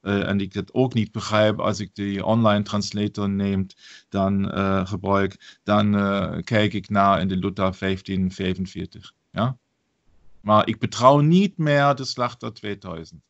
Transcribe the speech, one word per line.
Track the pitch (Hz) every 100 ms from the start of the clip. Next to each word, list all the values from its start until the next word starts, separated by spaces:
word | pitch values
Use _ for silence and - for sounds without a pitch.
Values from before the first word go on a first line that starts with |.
eh, | - 101 90
en | 98
ik | 98
het | 101 95
ook | 120 127
niet | 120 104
begrijp | 113 - 107 107 110
als | 90 101
ik | 98
de | - 101 98
online | - 113 110 104
translator | 104 104 101 104 104 104 101
neemt, | 98 98 98 95 - - - _
dan, | 101 98 98 98
eh, | - 98 95 92
gebruik, | 98 98 98 98 - - -
dan, | - 104 104 104
eh, | 101 98 87 85
kijk | 87 110 104
ik | 101 95
naar | 104 98 95
in | 92
de | 95
Luther | 101 98 95
vijftien | 101 95 95 - 95 92
vijfenveertig. | 92 92 92 92 90 90 - - _ _
Ja? | - 117 127 _ _ _ _ _ _ - -
Maar | 104 107 104
ik | 104
betrouw | 117 - 123 143
niet | 147 175 196 202
meer | 156 143 143
de | 131
Slachter | 127 - 120 117 120
tweeduizend. | 110 107 98 95 82 82 82 _